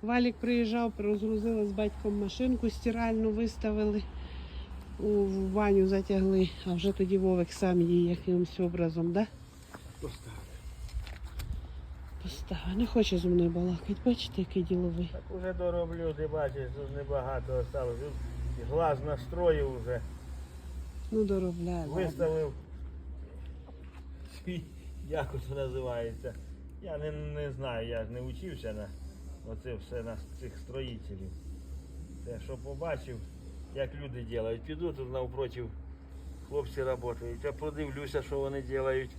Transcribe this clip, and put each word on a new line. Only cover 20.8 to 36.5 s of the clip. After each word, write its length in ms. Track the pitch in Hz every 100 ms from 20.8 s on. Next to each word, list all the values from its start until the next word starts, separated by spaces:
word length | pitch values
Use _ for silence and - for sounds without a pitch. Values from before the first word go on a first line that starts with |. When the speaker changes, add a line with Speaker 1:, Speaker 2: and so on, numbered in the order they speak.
| - - -
Speaker 1:
Ну, 120 | 220
доробляй, 640 | 208 196 185 175 170 175 156
ладно. 60 |
Speaker 2:
Виставив 600 | 160 180 139 165 160 151 131 - - - - - - - - - - - - - - - - - -
свій, 260 | - 175 - - - - 139
як 260 | 156 139 135 123
це 60 | 139
називається. 760 | 135 131 127 120 117 110 127 110 - - - -
Я 160 | 190 151
не, 140 | 151
не 400 | 151 147 147 147
знаю, 360 | 127 135 117 117
я 180 | 117 110
ж 60 |
не 100 | 123
учився 520 | 127 127 185 160 113
на... 140 | 107 101 - - - - - -
Оце 240 | 113 127 113
все, 280 | - 123
на 140 | 113 110 - -
цих 180 | 127 -
строїтелів. 720 | - 127 131 113 - 98 95 - - - 67 - - - - - -
Це 140 | 113
що 180 | - 131
побачив, 600 | 123 139 165 139 - 117 98 - - - - 135
як 140 | 131 143
люди 280 | 143 123
ділають. 380 | 117 117 113 113
Піду 320 | 135 156 175
тут 180 | 135 127
навпроти, 520 | 131 127 123 131 123 117 104 - - - - - -
хлопці 360 | -